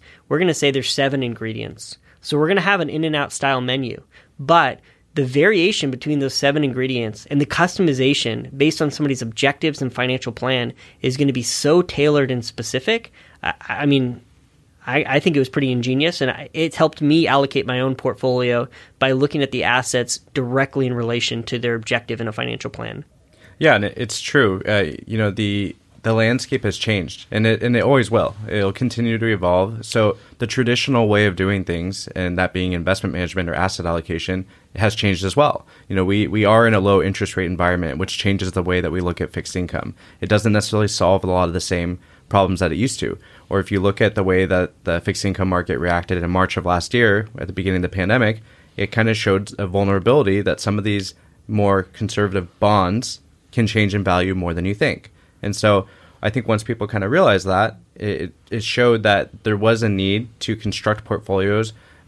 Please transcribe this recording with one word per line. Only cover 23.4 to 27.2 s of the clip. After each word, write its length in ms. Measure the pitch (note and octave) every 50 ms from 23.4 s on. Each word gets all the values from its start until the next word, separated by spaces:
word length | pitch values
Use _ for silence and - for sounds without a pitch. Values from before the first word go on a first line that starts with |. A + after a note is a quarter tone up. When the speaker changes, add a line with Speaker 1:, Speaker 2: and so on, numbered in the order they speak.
| - - - -
Speaker 2:
Yeah, 180 | D#3+ D3+ A#2+
and 80 | G2+ G#2
it, 100 | - -
it's 240 | - A#2+ G#2+ - -
true. 400 | - - - C#3+ A#2+ G2+ F#2 F#2+ -
Uh, 200 | - G#2+ G2+ F#2 D2+ - - -
you 100 | - A2+ A2
know, 120 | G#2+ G2+
the, 460 | F#2 A2+ G#2+ G2+ G2+ G2+ G2 - - - _ _ _ -
the 100 | - A2+ A2
landscape 500 | A2+ A2 A2+ B2 C3 - - C#3 - -
has 120 | G#2 - -
changed, 480 | - A2+ G#2+ F#2+ D#2+ - - -